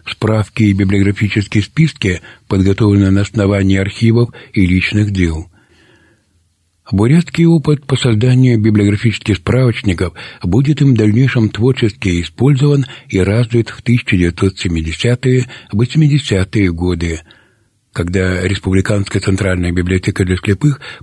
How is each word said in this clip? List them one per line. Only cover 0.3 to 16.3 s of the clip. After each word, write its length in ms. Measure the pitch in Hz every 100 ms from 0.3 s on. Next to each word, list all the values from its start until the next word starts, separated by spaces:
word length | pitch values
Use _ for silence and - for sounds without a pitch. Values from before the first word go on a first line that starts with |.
| 110 104 -
и 100 | 107
библиографические 920 | 98 95 101 98 101 104 113 101 110
списки, 560 | 101 - 160 - 101 90 - - -
подготовленные 640 | 98 95 98 104 101 98
на 100 | 98
основании 560 | 101 107 98 101 95 95
архивов 540 | 95 - 113 117 117 - -
и 140 | - 92
личных 460 | 92 - 104 104
дел. 380 | 95 85 80 82 _ _ _ _ _ _ _ _ _ _ _ _ _ -
Бурятский 540 | 98 113 165 170 - 170
опыт 400 | 165 147 147 -
по 100 | 135
созданию 640 | 123 107 127 127 127 117
библиографических 800 | 107 107 104 101 117 98 - 95
справочников 720 | - 120 127 107 101 87 90 - - -
будет 380 | 92 101 143 151
им 120 | 139
в 40 | 120
дальнейшем 500 | 110 107 131 123 107
творчески 720 | - 123 127 110 - 98 87
использован 640 | 85 - 131 135 147 143 127 - -
и 120 | 92
развит 500 | 92 110 117 117 110
в 120 | -
тысяча 360 | - 120 - 95
девятьсот 420 | 87 80 98 -
семидесятые, 880 | 95 82 78 82 117 123 131 127 123 - -
восьмидесятые 1040 | 101 127 156 151 143 -